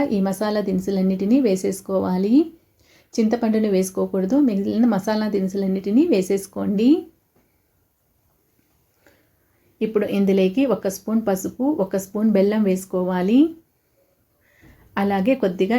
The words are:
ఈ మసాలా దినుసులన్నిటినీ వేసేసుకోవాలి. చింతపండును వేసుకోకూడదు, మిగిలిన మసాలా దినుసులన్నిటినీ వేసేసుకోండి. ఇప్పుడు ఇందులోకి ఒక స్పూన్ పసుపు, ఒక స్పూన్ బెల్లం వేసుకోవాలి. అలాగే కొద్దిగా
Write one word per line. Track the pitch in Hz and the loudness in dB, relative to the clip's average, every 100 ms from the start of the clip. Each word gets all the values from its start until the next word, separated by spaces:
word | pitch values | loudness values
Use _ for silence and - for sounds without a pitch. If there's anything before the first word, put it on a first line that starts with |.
| 285 | 0
ఈ | 196 | 0
మసాలా | 196 190 214 208 | -2 -2 -4 -2
దినుసులన్నిటినీ | 196 185 185 196 190 190 202 262 | -2 -4 -2 -2 0 0 2 2
వేసేసుకోవాలి. | 247 190 202 190 - 190 190 185 196 262 330 - _ _ _ _ _ | 2 0 -2 -6 -4 -2 0 0 2 2 2 -4 _ _ _ _ _
చింతపండును | - 220 240 226 220 214 | -2 0 0 0 0 0
వేసుకోకూడదు, | 185 185 196 190 190 190 277 | 0 -2 -4 -4 -2 0 2
మిగిలిన | 269 196 208 208 240 | 2 0 -2 0 2
మసాలా | 196 220 214 214 | 0 -2 -2 -2
దినుసులన్నిటినీ | 202 190 196 190 190 202 226 349 | -2 -2 -2 -2 -2 0 2 2
వేసేసుకోండి. | 208 185 196 - 202 196 202 240 349 - _ _ _ _ _ _ _ _ _ _ _ _ _ _ _ _ _ _ _ _ _ _ _ _ _ _ - | 2 0 -2 -4 -6 -4 2 4 2 0 _ _ _ _ _ _ _ _ _ _ _ _ _ _ _ _ _ _ _ _ _ _ _ _ _ _ -6
ఇప్పుడు | 214 214 202 | -2 -2 0
ఇందులోకి | 202 196 196 185 185 269 | 0 2 4 2 2 0
ఒక | 190 196 | 0 -4
స్పూన్ | 190 - 220 | -6 -4 -2
పసుపు, | 220 190 - - 269 302 | 0 -2 -4 -4 -2 -2
ఒక | 190 196 | -2 -4
స్పూన్ | 190 208 220 | -6 -2 2
బెల్లం | 196 202 214 | 2 2 2
వేసుకోవాలి. | 196 185 - 185 180 180 185 247 320 330 _ _ _ _ _ _ _ _ _ _ - - _ - | 0 -2 -4 -4 -2 0 2 4 4 0 _ _ _ _ _ _ _ _ _ _ -20 -20 _ -4
అలాగే | 202 196 196 | -2 0 0
కొద్దిగా | 262 196 185 190 | 0 -2 -2 0